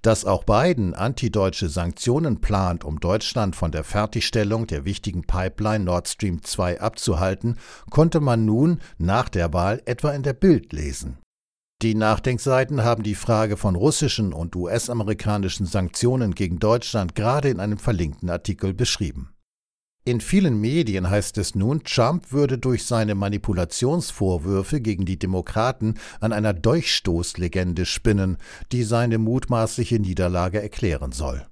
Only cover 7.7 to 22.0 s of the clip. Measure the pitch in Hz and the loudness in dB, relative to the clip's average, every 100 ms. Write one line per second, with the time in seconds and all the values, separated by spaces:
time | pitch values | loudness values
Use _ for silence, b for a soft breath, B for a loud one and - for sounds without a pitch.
7.7 | B B - 165 160 143 113 110 110 156 | B B 4 4 4 2 2 4 4 4
8.7 | 170 B B 82 107 120 95 85 85 92 | 2 B B 0 0 0 0 0 2 0
9.7 | 117 - 123 151 143 139 127 190 131 - | -2 -4 -2 -2 -2 -4 4 6 6 2
10.7 | 76 73 64 67 65 _ _ _ _ _ | -6 -6 -6 -10 -12 _ _ _ _ _
11.7 | _ 113 110 107 107 131 120 139 131 131 | _ 0 2 2 2 0 0 2 2 2
12.7 | 143 113 117 104 101 - 110 110 104 101 | 2 2 2 -2 -4 0 2 2 0 0
13.7 | 90 135 - 143 - 101 69 82 90 87 | 2 2 2 0 0 -2 -2 -6 -4 -2
14.7 | 113 - 117 104 104 107 104 95 - 92 | -2 -2 -4 -2 -2 -2 0 -2 -2 -2
15.7 | 101 92 - 117 127 110 87 95 85 107 | 0 -2 2 2 2 0 0 -2 0 2
16.7 | 117 - 113 90 - 107 143 139 90 104 | 2 0 -2 -2 0 0 2 0 -2 -4
17.7 | 104 123 98 80 - 90 85 - 95 95 | -2 -2 0 -2 -4 -6 -4 -4 -4 -4
18.7 | 95 - - 87 65 64 - _ _ _ | -2 -2 0 -4 -6 -14 -18 _ _ _
19.7 | _ _ _ - 120 - 196 185 107 110 | _ _ _ -2 -2 2 2 4 2 0
20.7 | 160 120 95 90 104 98 - 95 98 104 | 0 0 0 0 0 0 -4 -4 0 0
21.7 | 151 - - | 0 -2 2